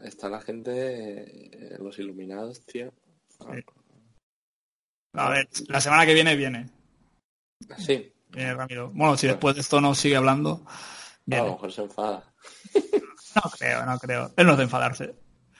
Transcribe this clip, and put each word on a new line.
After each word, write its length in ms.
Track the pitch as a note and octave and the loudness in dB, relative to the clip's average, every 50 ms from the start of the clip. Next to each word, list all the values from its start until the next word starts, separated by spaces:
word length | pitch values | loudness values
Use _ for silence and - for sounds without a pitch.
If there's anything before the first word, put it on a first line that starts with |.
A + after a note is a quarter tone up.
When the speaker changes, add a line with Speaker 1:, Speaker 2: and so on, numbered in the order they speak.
| - | -16
Speaker 1:
está 240 | - - - - G2 | -20 -18 -10 -10 -8
la 120 | G2+ A2 | -8 -8
gente, 320 | A2 - A2+ A#2 A2 B2 B2 B2+ C3 C3 B2+ A#2 A2 G#2+ G2+ G2+ G#2 - - - - - - - - G2 - | -10 -10 -12 -10 -8 -6 -6 -4 -4 -6 -6 -8 -10 -12 -12 -14 -16 -18 -20 -20 -20 -20 -20 -20 -20 -20 -16
eh, 20 | - | -14
los 200 | F#2+ G2+ G2+ - | -14 -14 -12 -12
iluminados, 680 | G2+ G2 F#2+ F#2+ F#2+ F#2 F#2+ G2+ A2 A2+ B2 B2 _ | -12 -12 -12 -12 -14 -12 -12 -10 -12 -12 -14 -18 _
tío. 280 | - - B2 A#2+ B2+ _ _ _ _ _ _ _ _ _ _ | -14 -12 -12 -12 -12 _ _ _ _ _ _ _ _ _ _
Speaker 2:
Sí. 240 | - A#2 C3+ B2 A#2+ - _ _ _ _ _ C3 A2 A2+ A2+ _ _ _ _ _ _ _ _ _ _ _ _ _ _ _ _ _ _ _ _ | -18 -16 -16 -16 -16 -18 _ _ _ _ _ _ _ _ _ _ _ _ _ _ _ _ _ _ _ _ _ _ _ _ _ _ _ _ _
A 140 | D3 C#3 C3+ | -2 -2 0
ver, 180 | C3+ C#3 C3+ - _ - C#3+ - | 2 0 -2 -2 _ -12 -10 -2
la 120 | C#3 C#3 | -2 0
semana 240 | C3 C#3+ D3 D#3+ E3 | 2 4 6 6 8
que 100 | D#3+ D#3 | 8 8
viene 220 | D#3+ D#3+ D#3+ D#3 | 6 6 4 4
viene. 340 | C#3+ C#3 C3+ B2+ A#2 A#2+ - _ _ _ _ _ _ _ _ _ _ _ _ _ _ _ _ _ _ - - - - | 2 0 -4 -4 -8 -10 -14 _ _ _ _ _ _ _ _ _ _ _ _ _ _ _ _ _ _ -20 -20 -16 -12
Speaker 1:
Sí. 340 | F#3+ D3+ C#3 C3 G#3 - _ _ _ _ | 0 0 0 0 0 -12 _ _ _ _
Speaker 2:
Viene 240 | - C3 C3 C3 B2+ | -10 -8 -6 -6 -4
Ramiro. 360 | B2+ C3 C3 B2+ B2 B2 B2 G2+ | -6 -6 -8 -8 -10 -10 -10 -2
Bueno, 240 | - D3+ D#3 C#3+ | 2 4 4 4
si 100 | C3+ - | 4 4
Speaker 1:
Bueno. 80 | C3 C3 | 2 2
Speaker 2:
después 180 | - - C#3+ C3+ | 4 4 2 2
de 60 | C#3+ C3 | 2 0
esto 180 | - - C#3+ | 2 4 4
no 140 | C#3+ C#3+ C#3 | 4 4 2
sigue 220 | C3+ - D3 C#3+ | 2 2 4 4
hablando, 480 | C3+ C3 C3+ C3+ C#3+ D3 D3+ D#3+ E3+ - | 6 6 4 4 4 2 -2 -4 -6 -8
Speaker 1:
A 40 | - - - - - - - - - - _ _ | -16 -18 -18 -16 -18 -18 -18 -18 -20 -20 _ _
Speaker 2:
viene. 220 | - C3 B2+ A#2+ | -4 -2 0 0
Speaker 1:
lo 60 | G#2 F#2 | -2 -2
mejor 200 | - G2+ F#2 F#2+ | -6 -8 -12 -8
se 100 | - G#2 | -8 -10
enfada. 520 | G2 - - G#2 G#2+ G2+ F#2+ - _ _ _ _ - - - - - - G4+ - - - G4+ - - - - - - - | -8 -6 -6 -4 -4 -4 -6 -10 _ _ _ _ -20 -20 -20 -20 0 0 0 0 2 -2 -2 -2 -4 -18 -20 -20 -4 -2
Speaker 2:
No 160 | A3 - E3+ - - | -2 -2 -2 -8 -4
creo, 280 | B2 B2 A#2+ A#2+ A#2+ | -2 -2 -2 -2 -2
no 120 | B2+ B2+ B2 | -4 -4 -6
creo. 340 | - B2+ B2 A#2+ B2 B2 - | -4 -4 -4 -4 -4 -6 4
Él 100 | - F3 | 6 6
no 60 | F3+ D3+ | 8 8
es 60 | C3+ | 6
de 60 | C3 | 4
enfadarse. 500 | B2 C3 B2+ B2+ B2 B2 - C#3+ - - _ - _ _ _ _ _ _ _ | 0 0 -2 -2 -2 -4 -6 -10 -12 -12 _ -20 _ _ _ _ _ _ _